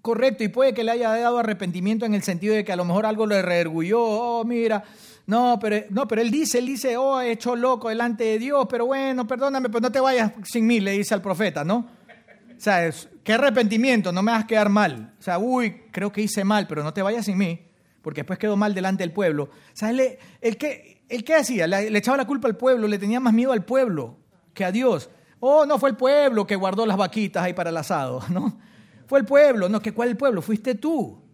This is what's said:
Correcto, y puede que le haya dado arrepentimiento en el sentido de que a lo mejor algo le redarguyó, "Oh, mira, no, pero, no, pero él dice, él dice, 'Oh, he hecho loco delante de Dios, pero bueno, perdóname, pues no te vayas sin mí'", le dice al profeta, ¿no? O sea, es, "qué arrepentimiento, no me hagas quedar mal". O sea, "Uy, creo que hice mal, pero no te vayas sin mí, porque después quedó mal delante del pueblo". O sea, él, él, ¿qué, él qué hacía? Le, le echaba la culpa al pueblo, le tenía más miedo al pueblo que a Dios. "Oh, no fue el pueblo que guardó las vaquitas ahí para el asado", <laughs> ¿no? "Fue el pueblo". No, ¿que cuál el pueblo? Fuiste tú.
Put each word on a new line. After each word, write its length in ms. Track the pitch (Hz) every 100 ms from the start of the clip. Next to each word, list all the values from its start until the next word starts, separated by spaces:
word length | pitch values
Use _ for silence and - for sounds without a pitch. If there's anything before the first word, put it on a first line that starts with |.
Correcto, 420 | 226 226 262 269
y 40 | 214
puede 260 | 247 269
que 100 | 220
le 80 | 226
haya 180 | 240 226
dado 260 | 226 240 240
arrepentimiento 680 | 226 202 190 180 190 220 226
en 80 | 208
el 80 |
sentido 320 | 196 170 208 214
de 80 |
que 80 | 208
a 40 | 180
lo 100 | 175
mejor 200 | 185 220
algo 220 | 214 214
le 140 | 202
redarguyó, 600 | 180 175 170 160 170 233
"Oh, 420 | 233 214 240 233 226
mira, 380 | 240 226 208 - - - - -
no, 320 | 226 247 233
pero, 240 | 214 208 214
no, 180 | 196 269
pero 140 | 220
él 100 | 233
dice, 260 | 285 320 247
él 80 | 247
dice, 320 | 262 262 233
'Oh, 220 | 269 262
he 100 | 247
hecho 220 | 226 240 240
loco 340 | 247 247 226
delante 340 | 220 240 220
de 160 | 226 220
Dios, 260 | 254 285 269
pero 180 | 247 240
bueno, 400 | 269 269 254 233
perdóname, 420 | 247 277 269 254
pues 120 | 233
no 80 | 247
te 80 | 269
vayas 320 | 262 254 214 226 185
sin 200 | 233 220
mí'", 140 | 233
le 120 | 196
dice 200 | 196 202
al 80 | 202
profeta, 420 | 196 175 208 156 151
¿no? 200 | 233 233 - _ - _ - - -
O 40 |
sea, 240 | 214 185 165
es, 240 | - - -
"qué 100 | -
arrepentimiento, 800 | 226 277 240 220 220 262 240 190
no 100 | 180
me 80 | 208
hagas 140 | 226 220
quedar 240 | 220 208
mal". 440 | 202 190 123 107 _
O 20 |
sea, 160 | - 175
"Uy, 440 | 233 254 226 - -
creo 200 | - 202
que 80 | 208
hice 240 | 214 208 196
mal, 200 | 214 190
pero 160 | 151
no 120 | 151
te 80 | 160
vayas 240 | 196 233 208
sin 120 | 185
mí, 220 | 185 165 _ _ _ _
porque 200 | 156 147
después 180 | 139 180
quedó 160 | 214 202
mal 180 | 208
delante 300 | 190 190 190
del 80 | 180
pueblo". 320 | 175 185 151
O 320 | 139 - _ -
sea, 140 | 214
él, 280 | 254 262 254 - _
él, 160 | 233 214
¿qué, 460 | 302 247 - _ _
él 140 | 240 233
qué 100 | 320
hacía? 320 | 247 233 165
Le, 220 | 196 214
le 100 | 208
echaba 160 | 226 269
la 100 | 220
culpa 220 | 277 247
al 80 | 214
pueblo, 320 | 254 247 214
le 100 | 208
tenía 220 | 180 240
más 140 | 254
miedo 180 | 220 262
al 140 | 233 170
pueblo 520 | 262 247 160 117 - _ _ _
que 100 | -
a 80 | 185
Dios. 380 | 202 254 170 - _ _ _
"Oh, 240 | 254 302 285
no 120 | 285
fue 120 | 269
el 80 | 220
pueblo 500 | 254 294 277 220 196
que 80 | 202
guardó 300 | 190 190 226
las 120 | 190
vaquitas 460 | 190 220 202 185
ahí 100 | 180
para 160 | 180 170
el 80 | 165
asado", 440 | - 170 131 127 -
<laughs> 40 |
¿no? 280 | 175 - - - - - - -
"Fue 120 | 277
el 60 | 208
pueblo". 440 | 277 294 233 185
No, 100 | 214
¿que 120 | 220
cuál 160 | 220 240
el 80 | 233
pueblo? 240 | 277 196
Fuiste 340 | 180 214 262 233
tú. 460 | 302 320 151 95 _